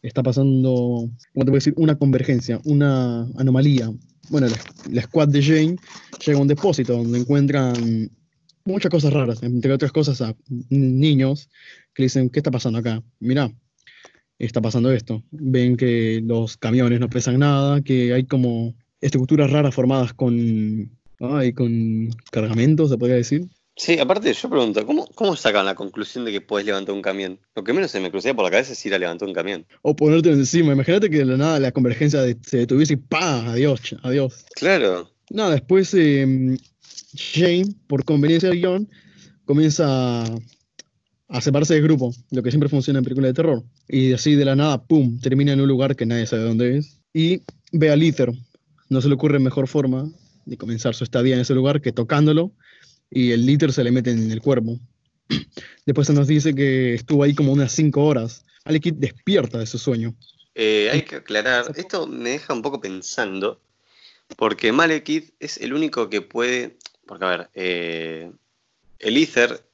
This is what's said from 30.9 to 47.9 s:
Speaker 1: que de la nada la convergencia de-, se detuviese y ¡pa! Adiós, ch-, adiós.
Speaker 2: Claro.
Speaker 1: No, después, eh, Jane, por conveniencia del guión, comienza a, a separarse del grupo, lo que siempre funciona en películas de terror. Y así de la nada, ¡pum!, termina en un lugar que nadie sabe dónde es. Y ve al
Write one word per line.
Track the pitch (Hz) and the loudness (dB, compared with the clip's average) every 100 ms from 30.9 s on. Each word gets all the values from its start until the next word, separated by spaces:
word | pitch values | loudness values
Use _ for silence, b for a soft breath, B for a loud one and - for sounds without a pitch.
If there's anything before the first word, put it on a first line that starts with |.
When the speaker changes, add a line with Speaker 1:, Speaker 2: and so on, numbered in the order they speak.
| 185 202 | 2 2
Speaker 1:
que | 151 | 2
de | 135 | 2
la | 131 | 0
nada | 151 156 | 0 0
la | 135 | 0
convergencia | 127 123 117 147 147 | 0 0 2 0 2
de-, | 127 117 - | 0 -2 -4
se | 131 | -2
detuviese | 123 127 151 | 0 2 2
y | 143 | 0
¡pa! | - - 175 131 117 | -2 -2 0 -2 -2
Adiós, | 117 143 127 | 0 0 0
ch-, | - - | -6 -10
adiós. | 127 135 135 - _ - | -4 -2 -2 -6 _ -4
Speaker 2:
Claro. | 160 190 107 90 87 _ _ | 0 2 2 -2 -8 _ _
Speaker 1:
No, | 202 208 | -4 0
después, | 147 - 185 190 190 | -2 2 0 2 2
eh, | 156 139 135 131 131 127 _ _ _ - - 143 | 4 4 2 0 0 -2 _ _ _ -20 -20 -16
Jane, | - 151 175 175 196 202 _ | -8 0 2 2 -2 -6 _
por | 139 131 | -4 0
conveniencia | 151 147 165 185 | 2 4 4 2
del | 175 | 0
guión, | 185 185 208 b b b b b - | 0 -2 -4 b b b b b -2
comienza | 143 156 143 156 131 127 120 | 2 4 2 2 2 0 -2
a, | 113 113 113 _ _ _ - _ _ _ _ | -4 -8 -12 _ _ _ -20 _ _ _ _
a | 131 | -4
separarse | 151 139 151 | 0 0 2
del | 156 | 2
grupo, | 151 151 127 120 _ | 4 2 0 -6 _
lo | 131 | -4
que | 120 | 0
siempre | 147 147 | 0 2
funciona | 143 127 139 | 0 0 0
en | 127 | 0
películas | 131 135 | 0 0
de | |
terror. | 131 165 127 - _ _ | 2 0 0 -4 _ _
Y | 139 131 | 0 2
así | 127 151 143 | 2 4 4
de | 139 | 4
la | 135 | 2
nada, | 151 135 | 2 0
¡pum!, | - 160 127 120 | 2 2 4 0
termina | 131 131 143 | -2 2 2
en | 135 | 2
un | 139 | 2
lugar | 131 135 139 | 2 0 0
que | 117 | -2
nadie | 117 113 | -2 -2
sabe | 113 | -2
dónde | 113 113 123 135 | 0 0 0 0
es. | 147 _ _ | -4 _ _
Y | 156 160 180 - - _ | -2 0 0 -6 -20 _
ve | 170 | 0
al | 156 | 4